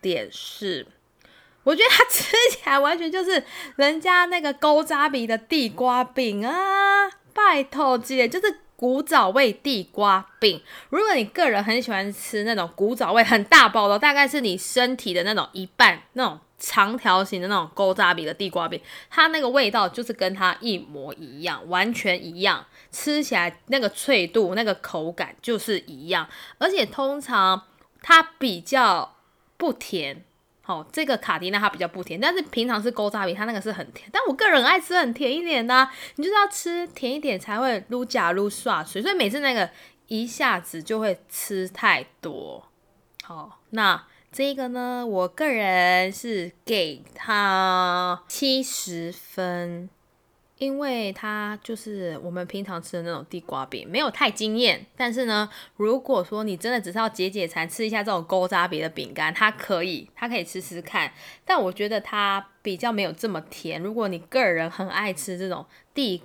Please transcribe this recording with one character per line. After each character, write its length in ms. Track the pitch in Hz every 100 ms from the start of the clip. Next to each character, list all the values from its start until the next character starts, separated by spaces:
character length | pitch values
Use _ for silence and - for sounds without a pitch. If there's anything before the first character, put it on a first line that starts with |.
点 300 | 190 156 104
是， 540 | - - - 202 151 - _ _ _ _ _ _ _
我 100 | 269
觉 80 | 311
得 60 | 453
它 140 | -
吃 300 | 508 - - 440 494
起 80 | 554 -
来 120 | 277
完 180 | 285 339
全 140 | 330
就 140 | 370
是 180 | 370 339 - - 285 -
人 240 | 277 320
家 260 | 359 359 349
那 140 | 359
个 120 | 294
古 300 | 277 311 302
早 260 | 320 285 294
味 180 | 277 226
的 100 | 226
地 320 | 226 320 226
瓜 360 | 160 254 247
饼 420 | 254 262 240 202 226
啊， 640 | 339 392 392 392 403 392 - _
拜 300 | - 403 302
托 360 | 269 277 277 247
姐， 300 | - 262 233
就 120 | 359
是 200 | 415 320 _ -
古 260 | 247 262
早 280 | 302 302 196
味 220 | 226 254
地 320 | - 285 240
瓜 440 | 175 - 202 190 - -
饼。 220 | 214 160 - - -
如 100 | 311
果 120 | 427
你 100 | 311
个 240 | 208 - 302
人 140 | 202
很 180 | 208 233
喜 100 | 247
欢 220 | 196 196
吃 320 | 196 - 214
那 100 | 214
种 160 | 214 170 -
古 180 | 202
早 180 | 240 196
味 120 | 226
很 180 | 220 226
大 240 | 202 320 226
包 200 | 220 202
的， 100 | 208
大 140 | 294
概 160 | 285 277
是 140 | 294
你 160 | 233 185
身 360 | - 254 247 254
体 180 | 226
的 80 | 175
那 120 | 185
种 140 | 208 143
一 120 | 190
半， 380 | 185 - 226 170 -
那 100 | 247
种 160 | 233 156 _ -
长 380 | - - 202 233
条 260 | 214 185
形 160 | 196 190
的 80 | 180
那 60 |
种 160 | 202 165
古 200 | - 196
早 180 | 190 180
味 120 | 170 156
的 80 |
地 160 | 170 196
瓜 180 | 175 165
饼， 100 | 175 - - -
它 200 | - 320
那 120 | 320
个 80 | 254
味 220 | 269 240
道 180 | 226 185
就 140 | 233
是 100 | 233
跟 220 | 226 185
它 220 | 196 190 -
一 160 | 233 185
模 380 | - 147 139
一 280 | - 147 139
样， 240 | 170 143 160
完 220 | 180 208
全 280 | 233 202 180
一 180 | 170 170
样， 260 | 196 139 - - -
吃 320 | - 302 294
起 120 | 294
来 240 | 202 175 - -
那 120 | 262
个 80 | 208
脆 380 | - - 233 170
度、 280 | 226 185
那 80 | 190
个 120 | 220
口 360 | 185 - 170 160
感 240 | 175 160 -
就 180 | - 220
是 200 | - 196
一 280 | - 131 156
样。 200 | 175 156 - - -
而 100 | 339
且 160 | 381
通 340 | 214 - 269 285
常 460 | 269 233 190 190 - _ _ _
它 200 | - 330 320 -
比 220 | 262 175
较 560 | - 269 226 170 - _ _ _ _ -
不 160 | 339
甜， 520 | - - 185 143 135 - _ _ _
好， 240 | - 160 151
这 120 | -
个 120 | 285 247
卡 220 | - 160
迪 120 | 180
娜 80 | 202
它 100 | 208
比 100 | 180
较 80 | 175
不 160 | 185
甜， 160 | 180 175
但 160 | 285
是 60 | 359
平 240 | 311 240 240
常 160 | 214
吃 80 | 226
古 200 | 233 208
早 140 | 208
味 100 | 190
它 100 | 185
那 80 | 214
个 80 | 214
是 100 | 214
很 220 | 185 -
甜， 160 | - -
但 100 | 403 494
我 60 |
个 160 | 269 427
人 160 | 294
爱 160 | 247 370
吃 160 | - 359
很 160 | 269
甜 220 | 233 285
一 80 | 302
点 240 | 339 277 233
的 80 |
啊， 180 | 254 262 - - -
你 80 |
就 60 | 330
是 40 |
要 140 | 415 403
吃 380 | - 349 349 339
甜 240 | - 240
一 60 | 294
点 200 | 294 190
才 200 | 220 214
会 240 | 247 214 -
撸 160 | 247
假 280 | 247 240 170
撸 160 | 180 202
刷 340 | - - 175
水， 200 | 160 190
所 80 | 294
以 40 |
每 140 | 381 208
次 120 | 269
那 120 | 277
个 160 | 233 175 - - _ -
一 200 | 220 240
下 320 | - 269 185
子 240 | - 165
就 160 | 160 220
会 220 | 220 175 _
吃 400 | - - 196 185
太 380 | 196 214 151 127 _
多。 460 | 156 - 78 65 - _ _ _ _ -
好， 380 | - 160 151 - _
那 360 | 220 202 175 - _ _
这 220 | - 277
个 140 | 277 254
呢， 380 | 247 247 247 240
我 220 | 190 180
个 180 | - 311
人 640 | 233 196 180 180 180 185
是 400 | 196 233 208 170 -
给 380 | - 214 160 135 -
它 1080 | - - 208 202 190 190 185 180 180 180 175 -
七 340 | - 277 262
十 520 | 262 - - 170 165
分， 760 | 180 - - 180 175 175 170 180 _ _ _ _ _ _ -
因 220 | 269 277
为 320 | 285 240 202
它 440 | 190 214 214 208 208
就 140 | - 220
是 420 | 214 202 175 156
我 120 | 175
们 120 | 180
平 200 | 180 196
常 180 | 202 170
吃 120 | 170
的 80 | 175
那 80 | 170
种 120 | 156 151
地 100 | 180
瓜 240 | - 139
饼， 240 | 131 110 -
没 120 | 214
有 100 | 294
太 180 | - 254
惊 300 | 208 214 220
艳。 260 | 240 160 - -
但 180 | 247
是 120 | 233 240
呢， 220 | 208 208 - - -
如 240 | 214 262
果 240 | 262 214
说 180 | 175 208
你 140 | 214 175
真 160 | 220
的 80 | 247
只 100 | 185
是 80 | 208
要 100 | 220
解 220 | 220 185
解 160 | 202 165
馋， 220 | - 170
吃 180 | - 220
一 20 |
下 140 | 214
这 80 | 208
种 140 | 185
古 240 | 165 190 180
早 180 | 190 180
味 140 | 151
的 80 | 160
饼 260 | 160 139
干， 180 | 156 156
它 200 | 175 214
可 320 | 214 - 180
以， 260 | 180 156 - -
它 120 | 240
可 80 | 233
以 60 |
吃 180 | 170 190
吃 220 | 185 175
看。 300 | 170 196 151 - - -
但 180 | - 359
我 100 | 214
觉 160 | 190 208
得 120 | 214
它 440 | 214 208 202 196 - _
比 160 | 208 180
较 140 | 240
没 120 | 208
有 100 | 180
这 160 | 165 226
么 120 | 165
甜。 380 | - - 165 156
如 140 | 190
果 140 | 220 202
你 100 | 175
个 240 | - 269
人 260 | 214 165 165
很 200 | - 190
爱 240 | 185 208
吃 260 | 180 - 180
这 100 | 190
种 160 | 170 - _ _
地 240 | - 247 180